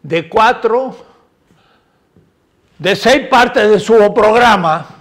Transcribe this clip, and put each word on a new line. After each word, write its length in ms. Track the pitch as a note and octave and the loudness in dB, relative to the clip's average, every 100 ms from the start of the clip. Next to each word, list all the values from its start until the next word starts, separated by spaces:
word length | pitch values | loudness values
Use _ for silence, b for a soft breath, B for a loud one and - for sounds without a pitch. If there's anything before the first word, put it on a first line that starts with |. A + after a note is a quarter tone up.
de 280 | D3 D#3+ E3 | -6 -6 -4
cuatro, 760 | - A3 B3 A3+ A#3 C4 - - _ _ _ _ _ _ _ _ _ _ _ _ _ _ _ _ _ | 0 0 0 -4 -4 -6 -12 -20 _ _ _ _ _ _ _ _ _ _ _ _ _ _ _ _ _
de 180 | E3+ | -6
seis 320 | G3 A3+ C#4 - | -2 0 0 0
partes 400 | B3+ B3 B3 G#3+ | 0 2 0 0
del 120 | G#3 | 0
suo 320 | - A3+ G3+ | 2 2 2
programma. 760 | F3+ G#3+ A3+ A#3+ G3+ E3 D#3+ D3+ - | 2 2 2 2 2 0 -4 -6 -20